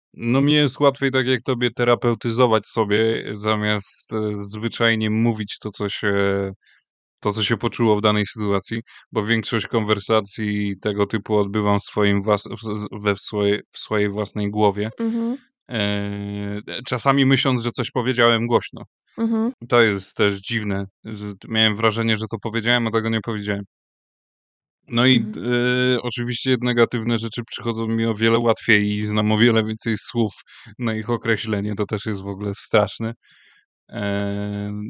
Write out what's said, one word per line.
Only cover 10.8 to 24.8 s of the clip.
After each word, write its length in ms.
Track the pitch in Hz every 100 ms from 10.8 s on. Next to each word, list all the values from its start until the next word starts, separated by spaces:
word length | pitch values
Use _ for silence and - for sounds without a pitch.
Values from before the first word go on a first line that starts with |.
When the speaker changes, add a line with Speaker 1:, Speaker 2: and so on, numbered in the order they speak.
Speaker 1:
tego 260 | 110 101 101
typu 300 | 110 101 107
odbywam 420 | 101 104 104 101
w 60 |
swoim 380 | - - 104 101
włas-, 260 | 98 104 - 107
w, 160 | 110 107
z-, 100 | 104 104
we, 120 | 104
w 60 | 98
swojej, 400 | - 104 101 104 -
w 60 | -
swojej 320 | - 107 104
własnej 400 | 101 101 107 101
głowie. 400 | 107 104 98 107 -
Speaker 2:
Mhm. 360 | 226 233 226 262 _ _ -
Speaker 1:
E, 880 | 117 101 104 101 101 101 101 101 101 - 85 131
czasami 400 | 127 139 139 135
myśląc, 360 | 135 143 127
że 80 | 117
coś 200 | 113 117
powiedziałem 560 | 131 120 123 120 117 117
głośno. 360 | 117 - - 104 _ _ -
Speaker 2:
Mhm. 340 | 226 226 226 - 113
Speaker 1:
To 120 | 123
jest 340 | 113 98 - -
też 240 | 104 98
dziwne, 440 | - 117 104 98 98 _
że 220 | - 107 104 95
t-, 80 | -
miałem 280 | 113 110 104
wrażenie, 400 | 113 107 113 107
że 100 | 110
to 60 | 107
powiedziałem, 440 | 113 113 110 123 113
a 40 |
tego 180 | 110 110
nie 120 | 113
powiedziałem. 440 | 104 107 101 101 101 _ _ _ _ _ _ _ _ _ _ _